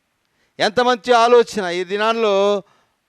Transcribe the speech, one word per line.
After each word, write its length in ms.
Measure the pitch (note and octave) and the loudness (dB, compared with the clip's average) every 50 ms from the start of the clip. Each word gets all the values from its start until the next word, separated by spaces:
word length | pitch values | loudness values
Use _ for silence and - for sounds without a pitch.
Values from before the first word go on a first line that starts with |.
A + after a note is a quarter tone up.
| _ _ _ _ _ _ _ _ _ _ _ - | _ _ _ _ _ _ _ _ _ _ _ -4
ఎంత 200 | D#3+ A3 F#3+ A#3+ | -4 -2 0 0
మంచి 340 | A#3+ B3 B3 A#3 - B3 B3 | 0 0 -2 -2 0 2 2
ఆలోచన. 520 | A#3 A3+ A#3+ B3 A#3+ A3+ - - G#3+ F#3+ | 2 4 4 4 4 4 2 -2 -8 -6
ఈ 180 | F3 E3+ F3+ F#3 | -6 -6 -6 -6
దినాల్లో 800 | F3 G3 G3+ G#3+ A3 A3+ A3+ A3+ G#3 G3 G3 G3+ G3+ G3+ G3 - _ _ _ _ _ _ _ _ | -6 -6 -4 -2 -2 -2 -2 0 0 0 0 0 0 -2 -4 -6 _ _ _ _ _ _ _ _